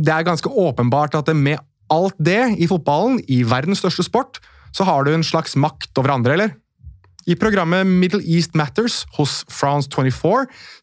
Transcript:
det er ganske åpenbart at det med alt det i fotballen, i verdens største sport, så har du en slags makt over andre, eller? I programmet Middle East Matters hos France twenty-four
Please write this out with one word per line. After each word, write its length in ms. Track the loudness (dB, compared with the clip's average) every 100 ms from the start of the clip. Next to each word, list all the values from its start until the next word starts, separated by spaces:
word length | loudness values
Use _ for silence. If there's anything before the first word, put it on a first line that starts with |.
det 80 | 0
er 140 | 0 0
ganske 240 | -2 -2
åpenbart 640 | 0 0 0 0 0 0 -2
at 140 | 0
det 40 | 0
med 260 | 0 -2 -8 _ -2
alt 280 | 0 0 0
det 400 | 0 2 0 0
i 80 | 0
fotballen, 480 | 0 0 0 2 0
i 160 | 0 0 2
verdens 320 | 0 0 -2
største 240 | -2 -2
sport, 320 | -2 -2 -2 -10 _ _ -12 -2
så 80 |
har 240 | 0 2 2
du 60 |
en 100 | 0
slags 320 | 0 -2 -2 0
makt 400 | -2 -2 -6 -2
over 160 | 0
andre, 240 | 2 2 2
eller? 160 | 0 -4 _ _ -20 -20 _ _ -4
I 100 | 0
programmet 480 | 2 0 2 2 2
Middle 320 | 2 2 0
East 340 | 0 0 0 -2
Matters 500 | -2 -2 -2 -2 -8 -4
hos 240 | -2 -4 -10
France 360 | -2 0 0 -2
twenty-four 540 | -2 -2 0 0 0 -2 -8 -20 -16